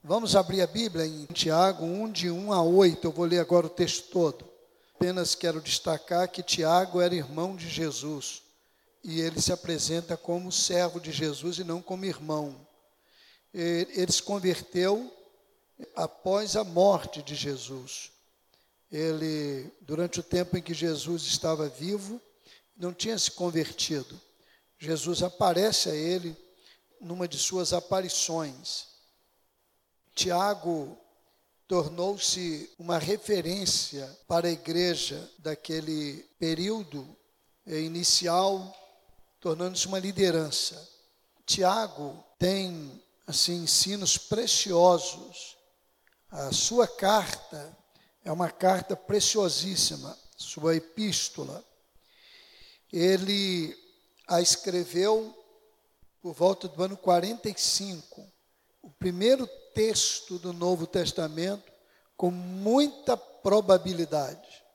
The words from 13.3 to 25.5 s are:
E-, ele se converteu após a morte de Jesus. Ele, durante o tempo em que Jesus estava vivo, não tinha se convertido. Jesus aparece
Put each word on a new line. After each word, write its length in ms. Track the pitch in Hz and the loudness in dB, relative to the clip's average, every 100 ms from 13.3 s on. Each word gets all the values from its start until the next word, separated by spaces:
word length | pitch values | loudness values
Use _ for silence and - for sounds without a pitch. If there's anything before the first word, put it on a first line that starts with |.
| _ _ | _ _
E-, 340 | 185 170 170 175 | -6 -2 0 -2
ele 200 | 202 180 | -2 0
se 120 | - | 0
converteu 920 | - 202 185 170 - 180 185 208 247 - - _ _ _ _ _ - - | 0 0 0 0 -2 0 2 2 -2 -16 -20 _ _ _ _ _ -14 -6
após 600 | 165 - 185 196 214 208 | -6 -4 0 0 0 -2
a 80 | |
morte 580 | 202 170 196 175 - 151 | 0 6 6 6 0 -12
de 140 | 143 147 | -10 -6
Jesus. 760 | 143 135 123 135 123 - - _ _ _ _ _ _ _ _ | -4 -6 -8 -12 -12 -14 -14 _ _ _ _ _ _ _ _
Ele, 800 | 151 160 156 160 156 147 139 143 _ | -4 -2 -2 -2 -2 -4 -6 -8 _
durante 380 | - 160 175 180 | -8 -4 -2 -4
o 40 | |
tempo 340 | - 180 180 170 | -2 -2 0 -4
em 60 | |
que 100 | 170 | -4
Jesus 520 | 165 165 151 143 170 147 | -4 -2 -2 -4 -4 -2
estava 440 | - 165 156 151 | -2 0 0 -2
vivo, 500 | 127 170 202 196 240 _ _ _ - _ _ | -6 -6 -6 -6 -12 _ _ _ -20 _ _
não 160 | 180 | -10
tinha 280 | 175 214 220 | -6 -4 -2
se 100 | - | -2
convertido. 920 | - 175 165 160 - - 151 127 170 _ _ _ _ _ _ | -2 -2 0 -2 -4 -4 -4 -6 -18 _ _ _ _ _ _
Jesus 420 | 156 160 147 170 | -4 -4 -2 -2
aparece 680 | 180 - 196 | -2 2 4